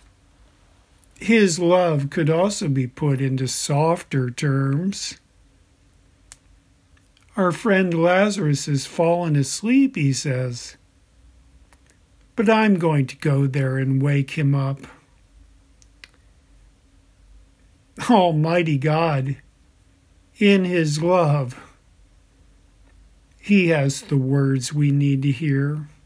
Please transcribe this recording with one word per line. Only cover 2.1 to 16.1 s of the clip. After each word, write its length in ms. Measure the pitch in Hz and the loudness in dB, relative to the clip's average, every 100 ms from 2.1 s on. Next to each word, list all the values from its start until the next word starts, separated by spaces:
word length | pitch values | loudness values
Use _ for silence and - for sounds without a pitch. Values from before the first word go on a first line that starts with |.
could 200 | 180 151 | -2 0
also 380 | 160 196 202 160 | 0 0 -2 -4
be 180 | 135 127 | -2 -4
put 340 | - 151 131 | -4 -2 -2
into 280 | 135 131 127 | -2 -4 -4
softer 800 | - - 147 160 175 - 139 123 | -6 -2 0 0 -2 -4 -4 -4
terms. 880 | 123 147 135 135 143 190 196 - - _ _ _ _ _ _ _ _ _ _ - - _ _ _ _ _ _ _ _ _ - | -4 -2 -2 -2 -2 -4 -6 -10 -14 _ _ _ _ _ _ _ _ _ _ -20 -20 _ _ _ _ _ _ _ _ _ -2
"Our 140 | 185 | 0
friend 420 | 160 233 190 185 | 0 0 2 2
Lazarus 720 | 165 170 185 208 196 151 143 - | 2 2 4 2 0 -2 -2 -2
has 200 | 139 - | -4 -4
fallen 480 | - 170 175 170 | -2 0 0 0
asleep," 600 | 143 135 - 220 269 269 185 | 0 -2 -4 0 2 2 0
he 160 | 139 | -2
says, 640 | 131 151 127 127 120 - - _ _ _ _ - _ _ - _ - _ _ _ _ _ - | -2 -4 -4 -4 -8 -14 -20 _ _ _ _ -20 _ _ -20 _ -20 _ _ _ _ _ -2
"but 120 | 214 | 2
I'm 300 | 220 220 185 | 4 4 2
going 280 | 165 147 127 | 2 0 -2
to 100 | - | -4
go 300 | 156 139 139 | -2 0 0
there 300 | 139 131 131 | -2 -2 -2
and 240 | 135 135 | -2 0
wake 300 | 143 143 139 | 0 0 -2
him 240 | - 139 | -2 0
up." 320 | 139 135 139 - - _ _ _ - - _ _ _ - _ - | 0 -2 -6 -12 -20 _ _ _ -20 -20 _ _ _ -20 _ -20